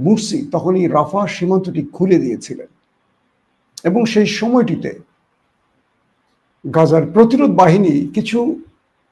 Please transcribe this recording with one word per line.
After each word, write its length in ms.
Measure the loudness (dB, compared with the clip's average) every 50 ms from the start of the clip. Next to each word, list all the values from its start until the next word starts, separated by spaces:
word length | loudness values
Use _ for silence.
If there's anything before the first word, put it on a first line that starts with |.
| 0
মুরসি, 460 | 0 0 0 -2 -4 -6 -6 -6 -6
তখন 240 | -6 -4 -2 -2 0
এই 120 | 0 0
রাফা 400 | 0 0 0 0 -2 -2 -4 -4
সীমান্তটি 540 | -4 -6 -4 -2 -2 0 -2 -2 -4 -6 -8 -8 -8 -4
খুলে 240 | -2 0 2 2 2
দিয়েছিলেন 480 | 2 -2 -6 -8 -10 -12 -14 -16 -16 -20 _ _ _ _ _ _ _ _ _ _ _ _ _ _ _ _ _ _ _ _ _ -6 -2
এবং 220 | -2 0 0 0
সেই 200 | 0 2 0 0
সময়টিতে 760 | 0 -2 -4 -2 0 2 2 2 0 -2 -6 -6 -8 -10 -14 -18 _ _ _ _ _ _ _ _ _ _ _ _ _ _ _ _ _ _ _ _ _ _ _ _ _ _ _ _ _ _ _ -10 -2 2
গাজার 280 | 2 4 4 4 2 0 2 4
প্রতিরোধ 360 | 4 4 4 4 2 2 2
বাহিনী 580 | 4 4 4 6 4 4 4 2 2 0 -2 -4 -4
কিছু 460 | -6 -4 -2 -2 -2 -2 -2 -4 -6 -10 _ _ _ _ _ _ _ _ _